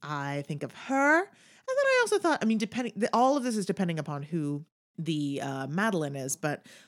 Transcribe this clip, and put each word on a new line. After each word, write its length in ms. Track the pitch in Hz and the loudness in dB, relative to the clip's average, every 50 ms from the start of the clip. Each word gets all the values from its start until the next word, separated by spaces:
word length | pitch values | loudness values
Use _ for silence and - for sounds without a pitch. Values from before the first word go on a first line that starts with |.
I 400 | - 143 151 143 139 143 143 143 143 - | -8 -6 -4 -4 -4 -4 -4 -4 -4 -6
think 140 | 151 143 | -6 -6
of 100 | 147 - | -8 -10
her. 460 | - - - - 269 269 277 285 311 339 | -10 -10 -6 -2 0 4 4 6 6 4
And 580 | 392 - _ _ _ - - - - 523 523 | 2 0 _ _ _ -20 -20 -12 -6 -2 0
then 100 | 554 554 | 2 4
I 120 | 539 523 508 | 4 4 4
also 160 | 466 - 427 392 | 4 2 2 2
thought, 200 | - 330 294 - | 2 2 2 2
I 20 | - | 2
mean, 140 | 220 226 220 | 0 2 0
depending, 340 | 233 185 - 240 247 220 - | 0 -2 -2 -4 -4 -4 -4
the, 120 | 202 226 - | -4 -2 2
all 240 | - 226 254 262 294 | 4 4 6 6 4
of 60 | 285 240 | 2 0
this 120 | 254 220 | 0 -2
is 100 | 214 175 | -2 -2
depending 320 | - 185 - 190 175 165 156 | -2 -2 0 0 -2 -2 -2
upon 240 | 147 156 147 143 143 | -4 -4 -6 -8 -6
who 400 | 147 170 165 147 143 147 143 160 _ _ _ _ _ _ - | -4 -2 -2 -2 -2 -4 -6 -8 _ _ _ _ _ _ -6
the, 420 | 160 165 156 151 147 143 139 135 | -4 -2 -2 0 0 -2 -2 -4
uh, 260 | 135 139 135 135 135 135 | -4 -4 -4 -4 -4 -4
Madeline 480 | 151 190 214 226 196 165 151 139 139 | -2 0 0 2 2 0 -2 -2 -4
is, 200 | 135 131 139 - | -6 -6 -6 -6
but, 300 | - - 151 143 - - - - - - | -4 -4 -4 -4 -4 -10 -16 -20 -20 -16